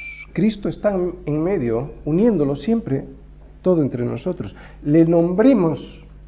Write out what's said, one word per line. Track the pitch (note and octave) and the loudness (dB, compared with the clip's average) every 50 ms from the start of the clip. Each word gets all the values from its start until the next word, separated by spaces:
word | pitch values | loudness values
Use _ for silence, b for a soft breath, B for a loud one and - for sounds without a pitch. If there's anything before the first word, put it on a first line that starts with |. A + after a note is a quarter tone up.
| - - - - - - - | -14 -16 -16 -18 -16 -8 -4
Cristo | - G3 A3 G#3+ - - F3 | 0 0 0 0 -2 -6 -8
está | - - - G#3 | -6 -2 -2 -2
en, | G3 F3+ F3+ F3 E3+ - - | 0 0 -2 -4 -6 -8 -6
en | D#3 D3 D3+ | -4 -2 -2
medio, | D#3+ F3+ G3+ E3+ B2 A#2 A2+ A#2+ C3+ - - - - | 0 -2 -2 -2 -2 -2 -2 -2 -4 -6 -10 -10 -4
uniéndolo | D3+ D#3 F3+ A3+ B3 G#3 D#3+ C#3+ C#3 C#3 | -2 0 2 4 4 2 2 0 0 -2
siempre | C3+ - A3 A3+ A3+ A3+ - C3+ C3+ - - - - - - - - - - - - | -2 -2 -2 -2 -2 -2 -2 -4 -4 -4 -8 -16 -20 -20 -20 -20 -20 -20 -20 -12 -4
todo | - F#3 F3+ E3 | 0 2 2 2
entre | C#3+ A#2+ B2 A#2+ A#2+ | 2 0 0 -2 -4
nosotros. | A#2+ A#2 B2 - F3+ F3 - G#2 G2 - B B B B B B | -4 -4 -4 -6 -6 -6 -6 -8 -12 -12 B B B B B B
Le | D3 D3+ E3 E3 | 2 4 4 6
nombremos | E3 F3 E3+ E3+ F3 F3+ F#3+ A3+ C4+ C4+ G#3 E3+ D#3+ C#3+ - - - - - - - - - - | 6 4 4 2 2 2 4 4 6 6 4 4 0 0 -4 -8 -14 -18 -20 -20 -20 -20 -18 -12